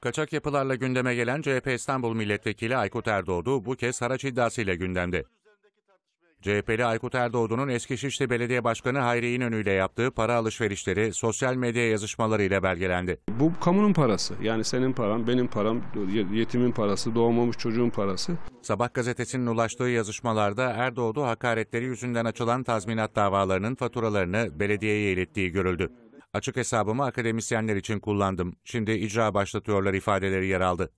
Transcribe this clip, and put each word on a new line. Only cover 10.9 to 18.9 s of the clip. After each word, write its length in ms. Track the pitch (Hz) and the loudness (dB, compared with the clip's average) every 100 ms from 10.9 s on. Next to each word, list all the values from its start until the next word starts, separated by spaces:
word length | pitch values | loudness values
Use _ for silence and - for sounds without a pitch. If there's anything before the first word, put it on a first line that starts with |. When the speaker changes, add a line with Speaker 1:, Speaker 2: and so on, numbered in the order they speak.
| 92 110 | 0 0
Speaker 1:
sosyal 420 | 95 117 110 131 127 | 0 -2 0 0 0
medya 340 | 123 117 117 | 0 0 2
yazışmalarıyla 760 | 110 104 - 110 110 98 98 | 0 -2 -2 0 4 4 4
belgelendi. 560 | 92 87 92 90 90 87 - | 2 0 0 0 0 -4 -4
Speaker 2:
Bu 220 | 110 151 170 | 2 2 4
kamunun 340 | - 185 208 | 2 4 4
parası. 400 | 170 135 95 - 98 | 4 4 2 -2 -4
Yani 220 | 107 113 | -2 0
senin 300 | 110 127 131 | 0 0 0
paran, 340 | 127 110 113 117 | 2 0 0 2
benim 200 | 123 123 | 2 2
param, 340 | 110 104 117 - 113 95 104 95 | 0 0 0 -4 -4 -2 0 0
yetimin 380 | 104 113 123 123 | 0 0 2 2
parası, 440 | 117 104 98 - 117 | 2 0 0 0 2
doğmamış 420 | 117 117 120 117 | 4 4 2 0
çocuğun 320 | 120 113 120 | -2 0 0
parası. 480 | 107 98 92 - 170 - - | 0 -2 -2 -4 -4 -6 -12
Speaker 1:
Sabah 320 | - 104 120 | -4 -2 -2